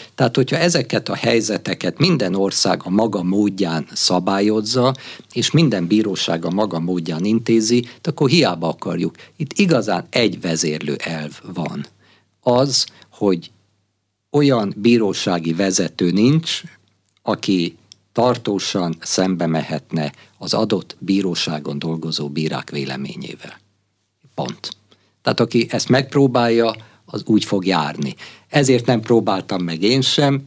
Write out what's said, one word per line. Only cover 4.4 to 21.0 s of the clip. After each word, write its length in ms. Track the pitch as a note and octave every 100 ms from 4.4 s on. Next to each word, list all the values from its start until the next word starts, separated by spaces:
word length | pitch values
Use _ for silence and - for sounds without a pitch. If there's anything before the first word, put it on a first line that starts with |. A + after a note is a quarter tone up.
| G#2 G#2+ G#2+ B2+ B2+ C3+ - - -
és 180 | B2 -
minden 360 | D3+ D#3 G2+ E2+
bíróság 580 | G#2+ G#2 F#2 - E2 E2
a 60 |
maga 280 | F#2+ G#2+ E2
módján 460 | E2+ F2+ E2 D#2+ G2
intézi, 600 | A#2 A#2 A2+ A2 A#2+ B2 -
akkor 260 | - - C#3
hiába 380 | E3 A2 E2 E2
akarjuk. 480 | - F#2 E2+ E2+ - - -
Itt 140 | D3
igazán 540 | - F#3+ C3+ G#2 F2 -
egy 320 | B2+ A2+ -
vezérlő 540 | F2 D#2+ D#2+ D#2 D2 C#2+
elv 440 | - D#2+ D2 - F2+
van. 320 | F2+ D#2 C#2+ - _ _ _ _ _
Az, 440 | B2 B2 C#3 C3 - - -
hogy 420 | - G2+ F2 E2 _ _ _ _ _ _ _ _
olyan 420 | D3 C#3+ A#2+ G2+ G2+
bírósági 760 | A2+ A#2+ G2+ E2+ G2+ F2 E2
vezető 580 | E2 G2 F#2 F2+ - F2+
nincs, 500 | F#2 B2 D#3+ - - - - _ _ _ _ -
aki 500 | G#2 - F#2 E2 - - - _
tartósan 840 | - B2 A#2+ - G2 - G2 E2+ E2
szembe 440 | - - F#2+ F2 E2
mehetne 680 | D#2+ D2 D2+ - E2 D2 - - -
az 160 | F#2
adott 420 | A2 G#2+ G2 -
bíróságon 800 | -